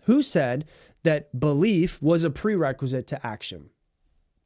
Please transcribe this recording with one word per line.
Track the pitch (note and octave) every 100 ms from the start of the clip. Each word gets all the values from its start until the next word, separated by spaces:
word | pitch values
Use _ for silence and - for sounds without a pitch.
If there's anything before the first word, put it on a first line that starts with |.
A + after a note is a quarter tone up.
Who | - C4+
said | C#4 F3 C3 B2+ D#3 - - _
that | E3 D3+ - B2
belief | D3+ C#3+ G#3 F#3+ F3 -
was | D3 E3+
a | E3
prerequisite | C3+ G#3+ G3+ D3 B2+ C3 C3 B2
to | C3+ A#2
action? | G#2+ - F2 - _ _ _ _ _ _ _